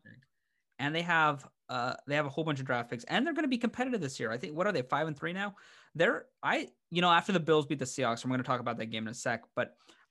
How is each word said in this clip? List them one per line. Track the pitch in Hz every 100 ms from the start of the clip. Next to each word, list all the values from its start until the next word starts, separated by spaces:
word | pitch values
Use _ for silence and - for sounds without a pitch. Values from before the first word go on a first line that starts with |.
pick. | 110 110 _ _ _ _ _ -
And | 139
they | 160
have, | 175 165 156 139 - _ -
uh, | 127 123 - -
they | 147
have | 147
a |
whole | 151
bunch | 160 135
of | 131
draft | 123 117
picks, | 117
and | - 185 320
they're |
gonna | 311 311
be | 240
competitive | 233 233 254 233
this | 139 135
year. | 117
I | 120
think, | 185
what | 151 202
are |
they, | 165
five | 123 143 160
and | 143
three | 160
now? | 185 202 196 - - -
They're, | 151 196 302 - -
I, | 143 262 - _ -
you | 170
know, | 175
after | 170 190
the | 185
Bills | 156 156
beat | 139 143
the | 131
Seahawks, | - 120 117
we're | 127
gonna | 127
talk | 127 123
about | 120 117
that | 113
game | 113
in | 110
a |
sec. | 123 131 117 - -
But | - _ _ - _